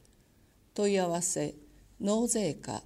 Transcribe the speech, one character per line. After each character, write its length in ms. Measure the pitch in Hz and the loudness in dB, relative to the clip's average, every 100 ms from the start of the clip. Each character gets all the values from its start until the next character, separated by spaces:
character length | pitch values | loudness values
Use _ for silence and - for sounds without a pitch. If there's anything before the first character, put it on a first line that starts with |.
| - - _ _ _ _ _ | -20 -20 _ _ _ _ _
問 200 | - 202 | 0 2
い 60 | 196 | 2
合 100 | 180 | 2
わ 120 | 170 | 0
せ、 340 | 165 - 147 - - - - - | -2 -2 -4 -6 -18 -20 -20 -4
納 280 | 196 214 240 | 0 2 2
税 260 | 233 185 | 0 -2
課 300 | 139 - 110 | -4 -6 -8